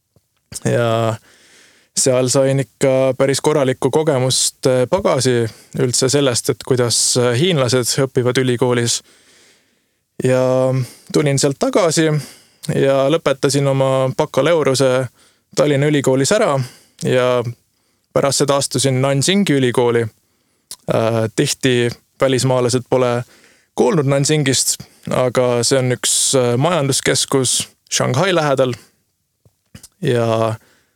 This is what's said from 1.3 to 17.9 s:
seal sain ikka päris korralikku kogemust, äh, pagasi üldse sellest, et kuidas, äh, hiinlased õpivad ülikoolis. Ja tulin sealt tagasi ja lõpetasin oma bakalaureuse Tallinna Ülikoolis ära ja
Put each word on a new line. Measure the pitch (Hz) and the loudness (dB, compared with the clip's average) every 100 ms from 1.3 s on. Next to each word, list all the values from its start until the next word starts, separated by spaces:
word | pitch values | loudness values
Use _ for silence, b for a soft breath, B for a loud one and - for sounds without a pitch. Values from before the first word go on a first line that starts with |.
| b b b b b b - | b b b b b b -2
seal | 135 127 127 | 0 2 0
sain | 139 135 135 | 2 2 0
ikka | 131 - 135 131 131 127 | -4 -2 0 2 0 0
päris | 139 135 | 0 0
korralikku | 151 151 131 131 131 | 0 2 0 0 0
kogemust, | 156 156 131 131 - - - 135 | 0 0 0 0 -2 -4 -2 0
äh, | 127 123 | 0 0
pagasi | 190 202 147 127 120 113 B B - | 0 0 0 0 0 -2 B B -4
üldse | 131 123 131 | -2 0 0
sellest, | 139 135 113 - | 2 0 -2 -4
et | 123 | -6
kuidas, | - 127 120 - - 127 | -2 0 0 0 0 0
äh, | 123 120 | 0 2
hiinlased | 185 156 120 127 117 - 135 | 0 0 0 0 -2 -2 -2
õpivad | 135 120 127 | 0 0 0
ülikoolis. | 127 120 127 123 117 - b b b b b b b b b b b - | 0 0 0 0 -2 -4 b b b b b b b b b b b -4
Ja | 127 127 127 127 131 131 120 B B | 0 2 2 2 0 -2 -6 B B
tulin | 160 147 135 | 0 0 0
sealt | 147 135 | -2 0
tagasi | 269 247 170 165 160 151 B B B B - | -2 0 0 2 0 0 B B B B -6
ja | 139 135 139 135 | 0 2 2 2
lõpetasin | 165 147 135 143 139 139 | 0 0 0 0 0 0
oma | 135 135 135 131 - | 0 0 0 -2 -2
bakalaureuse | 151 - 147 170 139 131 131 127 127 b b b b - | -2 0 2 2 2 2 2 0 -2 b b b b -2
Tallinna | 147 139 151 | 0 2 2
Ülikoolis | 151 135 131 139 | 0 0 0 0
ära | 214 196 139 123 B B B | 0 0 -2 -4 B B B
ja | 131 127 123 123 117 - _ _ _ | -2 0 2 0 -4 -10 _ _ _